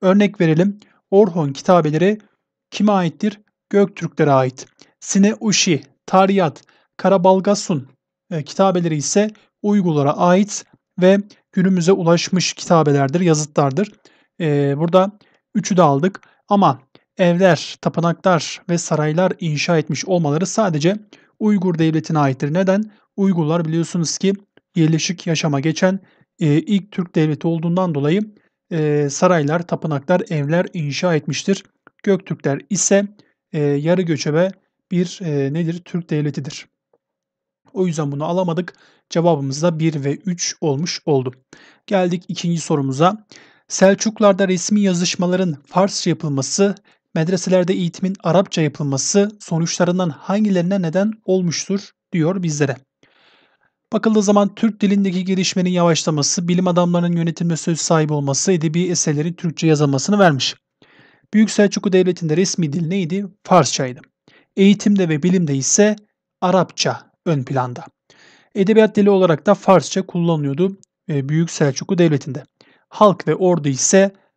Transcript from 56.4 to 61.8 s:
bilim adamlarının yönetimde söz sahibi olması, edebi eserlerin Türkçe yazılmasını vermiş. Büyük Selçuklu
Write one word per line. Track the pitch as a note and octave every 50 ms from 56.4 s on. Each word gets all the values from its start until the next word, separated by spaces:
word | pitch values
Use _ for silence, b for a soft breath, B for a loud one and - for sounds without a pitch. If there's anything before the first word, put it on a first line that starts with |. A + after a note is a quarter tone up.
| F3
bilim | E3+ F3+ F3 F#3
adamlarının | F3+ E3+ F3 F3 F3 F3 F3 F3 F3 F3
yönetimde | E3+ E3 F3 E3 - F3 E3+ E3
söz | D3+ - F3 E3 D3
sahibi | - - E3+ D#3+ D#3 D3+ D3+
olması, | D3 C#3+ C#3 C3+ - - G3
edebi | F#3 E3+ D#3 E3 D#3 E3+ F3+
eserlerin | F3 F3 E3+ - E3 D3 C#3+ D#3 F3 E3+
Türkçe | - - E3 D3+ - E3
yazılmasını | D#3+ D#3 C#3+ D3 C#3+ C3+ C3 - - G#3 G3+
vermiş. | G3 E3+ C#3+ B2+ - - - _ _ _ _ _ b b b b b b b b b b -
Büyük | G#3+ A3 F#3
Selçuklu | - - G#3 G3 - A3